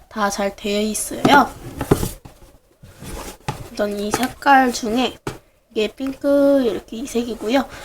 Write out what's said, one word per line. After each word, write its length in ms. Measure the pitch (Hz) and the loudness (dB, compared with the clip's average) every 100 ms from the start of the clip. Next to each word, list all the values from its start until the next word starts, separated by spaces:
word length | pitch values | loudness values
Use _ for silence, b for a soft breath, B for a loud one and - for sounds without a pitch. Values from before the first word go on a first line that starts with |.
| B 220 | B -4
다 140 | 202 | -2
잘 260 | 196 202 - | -2 -4 -4
되어 240 | 208 208 | -4 -2
있어요. 680 | 214 208 - - - 277 240 - - - - - - - - - - - _ _ - - - - - - - - - | -2 -4 -6 0 6 6 4 -2 -14 -6 -2 0 -2 -8 -20 -20 -20 -20 _ _ -20 -18 -14 -12 -14 -14 -12 -12 -10
우선 300 | 233 208 202 | -4 -4 -2
이 100 | 208 | -4
색깔 640 | 208 254 - 285 269 254 | -2 -4 0 4 6 6
중에 420 | 233 220 233 233 - - - _ _ _ | 0 -2 0 -2 -4 -12 -12 _ _ _
이게 180 | 269 302 | -4 -4
핑크, 760 | - 269 269 285 285 277 277 | -4 -8 -2 2 4 6 4
이렇게 320 | 240 175 - 226 | 2 -2 -8 -12
이 100 | 277 | -6
색이고요. 600 | 233 240 220 214 269 240 B | -4 -4 -4 0 0 -2 B